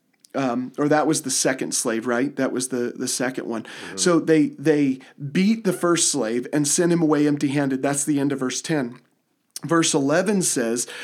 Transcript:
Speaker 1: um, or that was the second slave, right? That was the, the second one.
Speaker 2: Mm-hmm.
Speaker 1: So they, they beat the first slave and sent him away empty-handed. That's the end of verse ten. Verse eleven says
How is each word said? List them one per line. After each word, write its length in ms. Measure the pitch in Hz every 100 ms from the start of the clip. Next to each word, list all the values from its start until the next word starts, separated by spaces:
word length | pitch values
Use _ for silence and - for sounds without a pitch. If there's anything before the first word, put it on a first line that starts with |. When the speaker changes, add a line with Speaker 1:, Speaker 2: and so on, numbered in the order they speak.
| _ _ _ 135
Speaker 1:
um, 380 | 135 120 123 -
or 120 | 147
that 180 | 151 143
was 140 | 147
the 100 | 139
second 420 | - 147 131 - -
slave, 320 | 127 113 117
right? 280 | 120 139 -
That 160 | 131
was 180 | 113 127
the, 240 | 127 120 -
the 120 | 127
second 380 | - 127 131 -
one. 160 | 113
Speaker 2:
Mm-hmm. 340 | 117 - - 95
Speaker 1:
So 220 | 185 170
they, 280 | 151 160 143
they 520 | 147 147 151 139 131 - - 143
beat 320 | 147 196 226
the 100 | 190
first 380 | - 175 165 -
slave 360 | 143 110 120 123
and 160 | 151 143
sent 240 | - 170
him 100 | 170
away 240 | 156 147 147
empty-handed. 540 | 147 147 143 139 131
That's 220 | 139 143
the 160 | - 143
end 120 | 143
of 60 | 143
verse 220 | 127 127
ten. 380 | - 156 123 127 _ _ _ _ _ -
Verse 300 | 147 165 156
eleven 480 | 156 139 160 196 208
says 460 | 165 143 117 120 - -